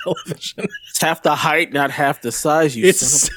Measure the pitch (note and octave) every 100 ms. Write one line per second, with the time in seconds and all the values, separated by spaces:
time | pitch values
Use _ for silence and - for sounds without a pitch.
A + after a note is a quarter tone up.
0 | - E3+ - - - - G#3+ - - -
1 | D#3+ E3 D#3 D3 D#3+ D#3 D#3+ C#3 C#3 C3+
2 | C#3+ D3 A#2+ - D3+ D#3 D#3 A#2+ F3+ F#3
3 | - - -